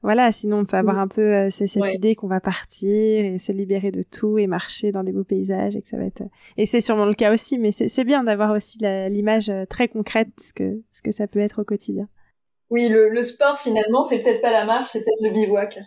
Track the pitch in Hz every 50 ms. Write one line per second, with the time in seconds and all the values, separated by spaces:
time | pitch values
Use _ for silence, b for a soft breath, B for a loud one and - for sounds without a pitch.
0 | - 285 311 294 254 233 214 - - 208 208 208 208 196 - 190 190 208 196 196
1 | 196 196 - - 214 214 208 202 196 196 190 - 202 196 - 208 202 196 190 190
2 | 185 220 220 - - 190 190 185 - 185 180 - - - - - - 196 208 214
3 | 220 220 214 214 208 196 180 185 - - 196 196 196 185 196 196 190 202 190 185
4 | 185 _ - - - 214 214 214 202 190 180 180 - - - - - 208 202 196
5 | 190 190 185 196 196 _ 196 190 190 190 196 190 196 202 202 208 - _ - -
6 | - 190 - - - 202 b b b b b b 208 208 - 240 208 - 226 214
7 | 208 202 214 - 233 208 220 226 - - 285 247 226 208 202 - 226 226 - -
8 | 254 233 285 277 247 226 208 202 214 214 214 214 208 - - 220 220 202 190 190
9 | 190 190 202 202 208 214 220 226 208 214 202 190 190 185 - - 247 247 - 220
10 | 208 - - 226 226 202 - - - - - - 190 190 196 220 226 _ _ -
11 | _ 226 208 - 208 202 - 202 208 208 - - 208 - 208 202 - - 202 190
12 | 208 208 _ _ - _ _ _ _ _ _ _ _ _ 233 233 240 233 220 220
13 | 220 214 220 240 240 233 - - 285 285 285 285 - 254 220 220 214 214 226 262
14 | 302 - 254 214 - 247 220 220 226 240 226 220 220 214 226 247 262 - - 220
15 | 214 - 214 220 220 214 196 220 214 196 202 202 202 202 - 196 196